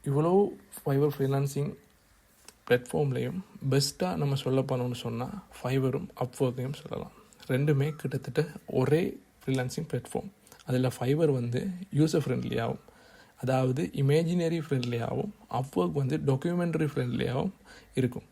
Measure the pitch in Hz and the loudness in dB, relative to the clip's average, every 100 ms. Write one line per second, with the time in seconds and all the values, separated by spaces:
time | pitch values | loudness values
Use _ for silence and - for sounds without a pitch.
0 | 151 139 160 190 202 - - - 156 139 | 0 2 4 4 4 -2 -18 -8 -2 2
1 | 147 143 135 139 139 139 143 - _ _ | 2 0 0 0 0 -2 -4 -6 _ _
2 | _ _ _ _ - _ - - - 160 | _ _ _ _ -20 _ 0 0 2 -2
3 | 143 127 127 185 - - 135 135 143 - | 0 0 -2 -6 -10 -6 0 2 2 -2
4 | 180 170 143 135 135 135 131 127 123 120 | -2 0 0 0 2 0 0 -2 -2 -4
5 | 117 117 127 190 - - 123 135 131 117 | -6 -6 -6 -10 -16 -8 -2 2 4 2
6 | - - 123 - 127 127 127 147 - - | 0 -6 -6 0 -2 0 -6 -8 -8 -8
7 | - - - - - 131 147 139 147 151 | -8 -14 -20 -20 -2 2 4 4 2 -2
8 | 123 135 - 139 160 - - - 131 156 | -6 -6 -2 -2 -2 -6 -2 0 4 4
9 | - - - _ - 131 127 - 165 123 | 2 -4 -20 _ -4 -2 -2 -6 -4 -6
10 | - - 202 _ - - - 127 127 - | -4 -8 -8 _ -20 -18 -2 2 2 0
11 | 117 151 160 131 120 123 196 - - 143 | 0 4 4 2 0 -2 -2 -8 -2 2
12 | 156 165 139 123 123 123 117 - - - | 4 4 0 -2 -2 -2 -2 -6 -12 -20
13 | - - - _ 131 131 131 127 - 147 | -20 -20 -20 _ 0 2 2 0 -2 0
14 | 139 151 165 175 165 165 151 135 120 120 | 4 4 4 0 0 -2 -2 -2 -2 -2
15 | 117 123 202 - - 120 131 185 180 147 | -2 -4 -6 -10 -4 -4 -2 0 0 0
16 | 131 151 143 135 175 175 170 160 151 139 | 0 0 2 2 0 0 0 0 0 0
17 | 123 123 131 131 190 - - - - - | -2 -2 -2 0 -2 -6 -20 -20 -6 0
18 | 123 - - | 0 -2 -16